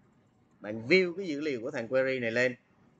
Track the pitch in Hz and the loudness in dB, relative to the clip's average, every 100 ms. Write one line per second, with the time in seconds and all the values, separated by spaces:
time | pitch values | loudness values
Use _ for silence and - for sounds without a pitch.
0 | _ _ _ _ _ _ 101 113 117 185 | _ _ _ _ _ _ -10 -8 2 4
1 | 180 170 190 143 156 123 123 143 117 131 | 4 -2 -6 -4 -2 -4 -4 -6 0 2
2 | 131 131 117 117 127 123 _ _ _ | 2 0 0 2 2 0 _ _ _